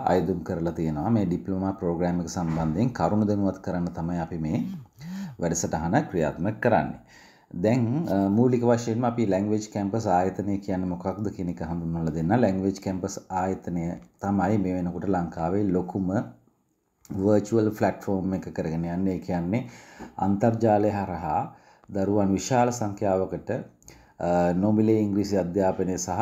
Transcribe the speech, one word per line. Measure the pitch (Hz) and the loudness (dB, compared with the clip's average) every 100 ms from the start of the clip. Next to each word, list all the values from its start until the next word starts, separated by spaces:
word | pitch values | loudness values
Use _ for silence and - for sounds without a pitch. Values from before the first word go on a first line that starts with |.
අයදුම් | 131 90 87 85 | 0 0 0 -2
කරලා | 80 85 82 | -4 -4 -2
තියෙනවා. | 80 80 76 95 | -2 -2 -2 2
මේ | 117 | 2
ඩිප්ලෝමා | 90 87 95 92 95 | 2 -2 -2 -2 -2
ප්‍රෝග්‍රෑම් | 95 90 85 87 87 | -2 -2 0 0 0
එක | 82 | -2
සම්බන්ධයෙන් | 95 82 80 78 82 127 | -4 -2 0 0 0 0
කරුණු | - 85 107 | 2 2 4
දැනුවත් | 104 101 98 - | 2 2 0 -2
කරන්න | 95 87 | -4 -4
තමයි | 87 82 82 87 | -4 -4 -4 -4
අපි | 82 85 | -4 -4
මේ | 78 113 185 180 - - 160 190 185 123 | -2 -2 -4 -8 -16 -16 -12 -10 -10 -4
වැඩසටහන | 85 82 80 82 82 120 | -2 -2 -2 -2 0 0
ක්‍රියාත්මක | 156 87 76 78 92 113 | 0 0 0 -2 -4 0
කරන්නේ. | 120 95 67 - - - - - _ | 4 4 2 -6 -16 -20 -20 -20 _
දැන්, | 90 104 127 113 147 170 | -2 2 2 2 0 0
අ, | 98 98 | 2 4
මූලික | 104 123 123 | 6 4 4
වශයෙන්ම | 117 117 117 113 | 4 2 2 0
අපි | 123 117 101 | 0 2 2
ලැන්ග්වේජ් | 92 104 107 107 | 2 2 0 -2
කැම්පස් | 104 98 110 101 | -4 -2 0 2
ආයතනය | 90 95 90 98 101 | 2 2 0 -2 -2
කියන්නේ | 101 92 92 | -2 -2 -2
මොකක්ද | 90 95 95 104 | -4 -4 -4 -6
කියන | - 87 | -4 -6
එක | 85 | -4
හඳුන්වලා | 82 85 82 82 80 | -6 -4 -4 -2 -2
දෙන්න. | 80 80 123 | 0 2 4
ලැන්ග්වේජ් | 104 95 95 95 | 2 2 -2 -2
කැම්පස් | 98 92 95 - - | -4 -4 -6 -8 -8
ආයතනය | 92 95 92 87 87 85 90 - _ | -4 -2 -4 -4 -4 -4 -6 -12 _
තමයි | 98 98 90 107 | -2 0 2 2
මේ | 92 | 0
වෙනකොට | 90 87 87 90 | -2 -4 -4 -2
ලංකාවේ | 90 85 85 82 98 | 0 -2 -2 -2 0
ලොකුම | 101 90 87 101 92 107 120 - _ _ _ _ _ _ - | 2 0 0 -2 -2 -2 -4 -12 _ _ _ _ _ _ -10
වර්චුවල් | 98 98 104 101 113 107 | 0 4 4 4 2 2
ප්ලැට්ෆෝම් | - 101 - - 98 92 | 2 0 0 -4 -2 -2
එක | 92 82 | -4 -6
කරගෙන | 80 80 80 | -6 -4 -4
යන්නේ. | 85 90 95 | -2 -2 -2
ඒ | 87 | -2
කියන්නේ | - 87 85 117 123 - - - - - | -4 -4 -2 -2 -4 -12 -20 -20 -16 -4
අන්තර්ජාලය | 98 101 117 113 113 104 104 | 0 2 2 4 4 4 4
හරහා | 101 92 85 82 85 156 - - _ - | 0 -4 -4 -2 -2 -4 -10 -20 _ -8
දරුවන් | 98 95 104 98 | -2 0 2 2
විශාල | 95 - 127 123 | 2 2 2 2
සංඛ්‍යාවකට, | 117 107 101 104 95 92 85 - | 0 -4 -2 0 2 0 -4 -6
අ, | 127 - _ - - - - 87 87 87 | -6 -8 _ -20 -20 -20 -4 0 2 4
නොමිලේ | 90 104 107 110 110 | 2 4 4 4 4
ඉංග්‍රීසි | 104 101 98 98 | 2 0 0 0
අධ්‍යාපනය | 87 95 92 90 92 87 | 0 2 2 2 -2 -2
සහ | - 90 | -2 2